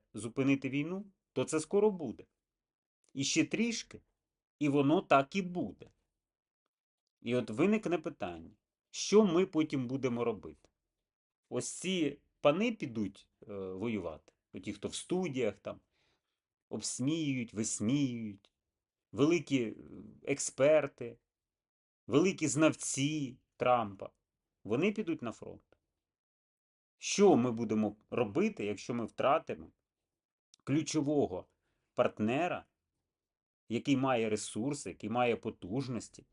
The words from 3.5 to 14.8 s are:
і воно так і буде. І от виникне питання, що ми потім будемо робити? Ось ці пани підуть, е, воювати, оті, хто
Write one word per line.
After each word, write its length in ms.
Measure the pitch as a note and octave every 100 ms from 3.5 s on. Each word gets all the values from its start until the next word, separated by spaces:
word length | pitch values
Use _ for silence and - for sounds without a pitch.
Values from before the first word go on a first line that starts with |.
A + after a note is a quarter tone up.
| - A#3 A3+ - - _ _ _ _ _ -
і 100 | D3
воно 320 | C#3+ C#3 E3+
так 340 | - - - G3
і 60 |
буде. 480 | F3+ F3 A#2+ - - _ _ _ _ _ _ _ _ _ _ _ _ _
І 140 | A#2 B2
от 140 | A#2+
виникне 480 | A#2+ F3+ G#3+ F3+ E3+
питання, 540 | D#3+ C#3 F#2 E2 E2 - _ _ _
що 340 | - - G3+ G#3
ми 200 | E3 F#3+
потім 420 | D#3 D#3 C#3 A#2+
будемо 360 | C3+ B2+ A#2+
робити? 460 | A#2 G2+ D#2+ D2+ _ _ _ _ _ _ _ _ -
Ось 220 | B2 B2
ці 480 | - F3 F#3 D3 - _ _
пани 300 | D3 D#3+ A#3+
підуть, 560 | A3 C#3 A2+ G2 - - _ -
е, 60 |
воювати, 800 | G2+ F#2+ F#2 A#2 G#2+ E2+ D2+ - _ _
оті, 200 | G#2+ G#2
хто 140 | G2+